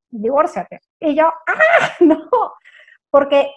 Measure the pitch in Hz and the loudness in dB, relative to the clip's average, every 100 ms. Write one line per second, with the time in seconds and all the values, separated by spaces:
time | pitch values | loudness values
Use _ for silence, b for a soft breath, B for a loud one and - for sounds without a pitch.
0 | _ 226 220 277 339 202 - 180 _ - | _ -8 -4 -2 -2 -4 -12 -16 _ -8
1 | 311 294 320 - - 622 640 679 - - | -4 0 0 -2 -6 0 2 2 0 2
2 | 330 311 - 480 392 - b b b b | 2 2 -2 -4 -4 -10 b b b b
3 | _ 285 277 285 277 | _ 0 2 0 0